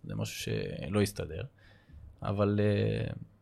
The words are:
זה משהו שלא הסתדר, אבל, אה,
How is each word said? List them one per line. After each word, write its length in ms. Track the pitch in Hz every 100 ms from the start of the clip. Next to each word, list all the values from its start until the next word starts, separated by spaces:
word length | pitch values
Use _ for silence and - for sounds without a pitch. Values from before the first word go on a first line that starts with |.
זה 120 | - 73
משהו 200 | 110 -
שלא 640 | - 107 - - - 104
הסתדר, 420 | 101 - 82 82 - _ - - - - - -
אבל, 360 | - 101 101 104
אה, 500 | 104 104 107 110 110 - 110 -